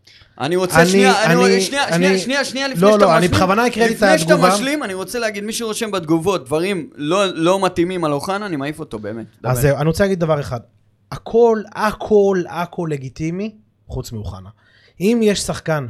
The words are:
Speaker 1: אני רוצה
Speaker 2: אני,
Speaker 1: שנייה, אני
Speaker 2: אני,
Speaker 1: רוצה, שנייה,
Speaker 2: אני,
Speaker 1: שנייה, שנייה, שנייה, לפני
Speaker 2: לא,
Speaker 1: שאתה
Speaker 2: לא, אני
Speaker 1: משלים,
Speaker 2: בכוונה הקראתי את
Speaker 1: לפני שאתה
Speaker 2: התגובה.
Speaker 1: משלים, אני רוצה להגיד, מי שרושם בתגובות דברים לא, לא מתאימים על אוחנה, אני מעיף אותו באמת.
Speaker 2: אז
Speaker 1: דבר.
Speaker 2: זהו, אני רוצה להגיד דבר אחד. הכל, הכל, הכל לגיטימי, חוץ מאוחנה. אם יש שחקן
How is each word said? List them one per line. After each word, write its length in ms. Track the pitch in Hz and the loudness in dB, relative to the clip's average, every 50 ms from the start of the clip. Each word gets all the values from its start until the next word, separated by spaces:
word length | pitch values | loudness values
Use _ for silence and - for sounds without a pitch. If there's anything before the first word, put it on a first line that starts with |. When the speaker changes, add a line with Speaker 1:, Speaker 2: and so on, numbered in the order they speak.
| _ _ _ - _ _ _ - | _ _ _ -20 _ _ _ -8
Speaker 1:
אני 160 | 123 156 180 | -4 -2 -2
רוצה 240 | 180 185 180 151 165 | -2 0 2 4 4
Speaker 2:
אני, 40 | 170 180 | 4 6
Speaker 1:
שנייה, 340 | 190 196 196 - - - - | 4 4 4 4 4 4 2
אני 80 | 160 170 | 2 4
Speaker 2:
אני, 20 | |
Speaker 1:
רוצה, 240 | 170 190 190 190 190 | 4 4 4 4 2
שנייה, 280 | 190 - - - 277 - | 0 -2 -2 -4 -2 0
Speaker 2:
אני, 80 | 165 | 0
Speaker 1:
שנייה, 220 | 170 180 190 190 190 | 2 2 2 2 0
שנייה, 260 | - 233 277 285 262 | 0 -2 -2 -2 -4
שנייה, 240 | - 208 262 277 269 | -4 -6 -6 -6 -4
לפני 140 | 262 170 | 0 2
Speaker 2:
לא, 100 | 185 208 | 4 6
Speaker 1:
שאתה 120 | 214 202 202 | 6 6 6
Speaker 2:
לא, 120 | 185 160 | 4 4
אני 100 | 165 175 | 4 2
Speaker 1:
משלים, 40 | 170 185 202 | 2 2 2
Speaker 2:
בכוונה 260 | 190 180 196 226 247 | 2 2 2 2 0
הקראתי 240 | 247 - 214 233 226 | 0 0 0 0 0
את 40 | 226 | 0
Speaker 1:
לפני 220 | - 214 190 165 - | 2 2 4 4 4
שאתה 140 | 165 160 - | 4 4 4
Speaker 2:
התגובה. 140 | 170 180 180 196 | 4 4 4 2
Speaker 1:
משלים, 280 | 208 247 269 302 302 | 2 0 -2 -4 -4
אני 120 | 269 196 190 | -4 -6 -8
רוצה 240 | 185 185 180 - 240 | -8 -8 -8 -6 -6
להגיד, 260 | 233 214 202 202 202 | -6 -6 -6 -6 -8
מי 80 | 220 | -8
שרושם 380 | 220 220 233 220 208 - 233 208 | -6 -6 -6 -6 -6 -6 -4 -2
בתגובות 540 | 208 185 165 151 165 165 156 202 190 160 123 | -2 -2 0 0 0 0 2 0 -2 -2 -2
דברים 440 | 120 147 156 175 202 202 170 135 - - | -4 -2 -2 -2 -2 -4 -4 -6 -10 -10
לא, 300 | - 147 151 180 202 196 185 - | -8 -4 0 0 2 0 0 0
לא 300 | 156 160 175 190 196 190 | 0 2 2 2 2 0
מתאימים 400 | 180 180 175 170 180 185 180 160 | 0 0 0 -2 -2 -2 -2 -2
על 80 | 151 | -2
אוחנה, 340 | 143 143 - 190 190 202 214 | -2 -2 -4 -4 -6 -6 -6
אני 100 | 196 165 | -6 -6
מעיף 240 | 139 135 147 151 156 | -6 -6 -8 -8 -10
אותו 180 | 151 - - 104 | -12 -12 -12 -10
באמת. 280 | 104 101 113 117 107 | -10 -10 -10 -12 -14
Speaker 2:
אז 140 | - _ _ | -16 _ _
Speaker 1:
דבר. 120 | - 123 127 | -4 -4 -2
Speaker 2:
זהו, 220 | 120 135 139 139 | 0 2 2 0
אני 100 | 123 147 160 | 0 0 0
רוצה 160 | 160 185 202 | 0 0 0
להגיד 160 | 196 196 165 | 0 0 -2
דבר 200 | 170 156 156 147 | 0 0 0 -2
אחד. 200 | 135 - 127 117 - _ _ _ _ _ _ _ _ - | -4 -6 -8 -10 -10 _ _ _ _ _ _ _ _ -16
הכל, 500 | - - - - 220 226 240 226 220 220 196 - - | -14 -14 -6 0 2 4 4 4 4 0 -4 -8 -6
הכל, 680 | 165 208 214 202 - - - 214 208 196 196 196 180 170 - | -4 -4 -4 -4 -4 0 2 4 4 4 4 2 0 -2 -4
הכל 400 | 143 165 175 - - 180 170 156 | -6 -6 -8 -6 -6 -6 -6 -6
לגיטימי, 640 | 151 135 131 131 - - 160 165 170 190 208 220 214 - _ _ _ _ _ - | -6 -6 -8 -10 -10 -8 -6 -6 -6 -6 -8 -10 -12 -16 _ _ _ _ _ -12
חוץ 240 | - 127 120 - | -10 -10 -10 -10
מאוחנה. 360 | 117 107 101 87 98 95 92 98 - _ _ _ _ _ _ _ _ - | -10 -10 -10 -10 -12 -14 -16 -20 -20 _ _ _ _ _ _ _ _ -2
אם 200 | 170 214 240 233 | 0 2 2 4
יש 180 | 220 208 196 - | 2 2 2 0
שחקן 460 | - - 156 - - 165 156 147 131 | -2 -6 -8 -6 -4 -4 -4 -2 -4